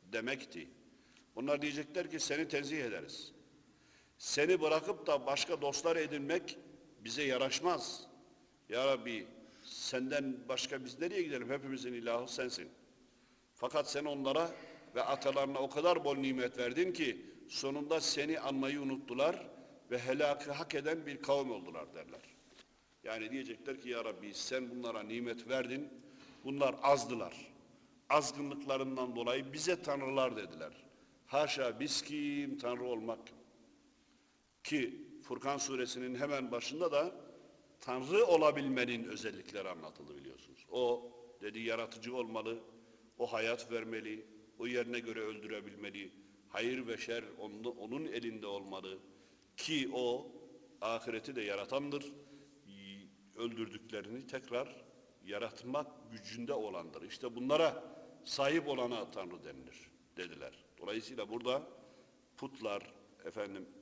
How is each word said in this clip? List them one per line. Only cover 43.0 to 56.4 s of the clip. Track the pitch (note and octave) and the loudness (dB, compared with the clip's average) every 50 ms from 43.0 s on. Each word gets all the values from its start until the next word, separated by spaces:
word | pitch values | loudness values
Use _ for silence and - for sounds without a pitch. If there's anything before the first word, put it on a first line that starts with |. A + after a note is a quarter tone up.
| - - _ - | -20 -20 _ -2
O | B2 | -2
hayat | A#2 A2+ A2 A2 A#2 A#2+ A#2 A2+ A#2 | 0 2 2 4 2 2 0 -2 -4
vermeli, | A#2 A2+ A2+ A2+ A2+ A2 G#2+ G#2+ A2 A2 - - G#2+ G#2+ - - - - | -4 -2 -2 -2 -4 -4 -4 -6 -8 -8 -10 -16 -20 -20 -20 -20 -10 -6
o | A#2 | -4
yerine | A#2+ B2 A#2+ A#2 A#2 A#2+ A#2+ | 0 0 0 0 0 -2 -4
göre | A#2 A2+ A2 A2+ | -4 -4 -4 -4
öldürebilmeli. | A2 G#2+ G#2+ G#2 G#2+ G#2 G#2+ G#2 G#2 G2+ G2 G2+ G#2 G2+ G2 G2+ G2 F2+ - - - - - - - - | -4 -4 -6 -8 -8 -8 -8 -8 -8 -10 -12 -10 -10 -10 -8 -8 -10 -12 -14 -20 -20 -20 -20 -20 -18 -6
Hayır | - G2+ A2+ B2 C3 C3 B2 | -2 0 2 2 0 0 -2
ve | A2+ A2+ | -4 -4
şer | G#2 - A#2 A#2 A#2 A2 G2+ E2 - | -4 -2 -4 -4 -4 -4 -8 -12 -10
onun, | G#2 G#2+ G#2 G#2+ A2 | -10 -10 -8 -4 -6
onun | B2 - - G2+ A2+ B2+ D3 D#3+ | -6 -4 -4 -6 -6 -4 -4 -4
elinde | - G2+ A#2 A#2 A#2 A2 G#2+ G#2+ | -4 -4 -4 -4 -4 -6 -6 -6
olmalı. | G2+ G2+ G2+ G2 G2 F#2+ F#2+ F#2+ F#2+ F#2+ F#2+ - - - - - - - - _ _ _ | -6 -6 -6 -6 -6 -8 -8 -6 -8 -10 -10 -14 -18 -20 -20 -20 -20 -20 -20 _ _ _
Ki | - - D3+ D#3+ C#3+ C3+ G2+ G2+ | -8 -4 0 2 2 2 2 2
o | B2+ B2+ A#2+ B2 C3 D#3 - - - - - - - - - - - | 2 2 2 2 0 -2 -8 -14 -16 -18 -18 -20 -20 -20 -20 -8 -2
ahireti | - A2 A#2 A2+ - B2+ A2+ A2 - C#3+ C3+ | 0 0 0 0 0 -2 -2 -2 -4 -4 -4
de | A#2+ | -2
yaratandır. | G#2 G2+ G2+ G2+ G2+ - C3 C#3 C#3+ C#3+ C#3+ C#3+ C#3+ - - - - - - - - - - - - G2 G2 G2+ G2 G2 G2 G2+ F#2+ - - - - - - | 0 0 0 -2 -2 0 0 0 0 0 -4 -4 -4 -8 -14 -16 -18 -20 -20 -20 -20 -20 -20 -20 -20 -20 -18 -14 -14 -14 -14 -14 -16 -18 -20 -20 -20 -16 -6
Öldürdüklerini | G#2+ A#2 A#2 A2+ A2+ A2+ G#2+ - G#2 - - A2 G#2 G2 G#2 A#2 C3 B2 | -4 -4 -2 -2 -2 -4 -4 -6 -12 -10 -6 -6 -6 -6 -6 -8 -8 -8
tekrar | - C3+ C3 - - A#2+ B2 C#3 - - - - - - - - - - - - | -6 -8 -8 -6 -2 -2 -2 -2 -2 -8 -16 -18 -20 -20 -20 -20 -20 -20 -18 -8
yaratmak | F#2 G2+ G#2 A#2 A2 - - A#2+ B2 C3 D3 D3 C#3 - - - A2+ | -6 -4 -4 -4 -4 -6 -10 -8 -2 -2 -2 -2 -4 -10 -18 -16 -14
gücünde | A2+ G#2+ F#2+ G2 A2 A#2 | -14 -14 -12 -10 -8 -6